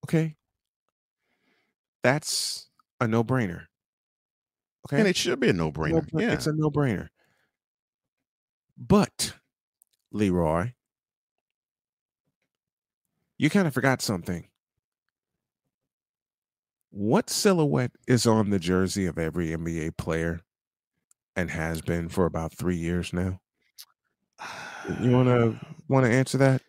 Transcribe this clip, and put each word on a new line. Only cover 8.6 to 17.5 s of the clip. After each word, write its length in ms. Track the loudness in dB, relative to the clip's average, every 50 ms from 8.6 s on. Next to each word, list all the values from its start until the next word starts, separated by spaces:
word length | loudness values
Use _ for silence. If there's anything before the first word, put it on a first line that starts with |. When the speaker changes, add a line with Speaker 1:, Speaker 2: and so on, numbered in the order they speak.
| _ _ _
Speaker 1:
But, 560 | -20 0 4 4 4 4 2 _ -6 -8 -8 -8 -14 _ _ _ _ _ _ _ _ _ _ _ _ _ _
Leroy, 600 | -2 0 2 2 2 2 2 2 2 0 -2 -4 -8 _ _ _ _ _ _ _ _ _ _ _ _ _ _ _ _ _ _ _ _ _ _ _ _ _ _ _ _ _ _ _ _ _ _ _ _ _ _ _ _ _ _ _ _ _ _ _ _ _ _ _ _
you 120 | _ 0 2
kinda 220 | 2 2 2 2
forgot 300 | 0 0 0 0 0 0
something. 460 | -2 -4 -4 -4 -4 -6 -6 -6 -8 _ _ _ _ _ _ _ _ _ _ _ _ _ _ _ _ _ _ _ _ _ _ _ _ _ _ _ _ _ _ _ _ _ _ _ _ _ _ _ _ _ _ _ _ _ _ _ _ _
What 380 | -10 -6 -2 0 0 0 0 -2
silhouette 640 | -6 0 2 2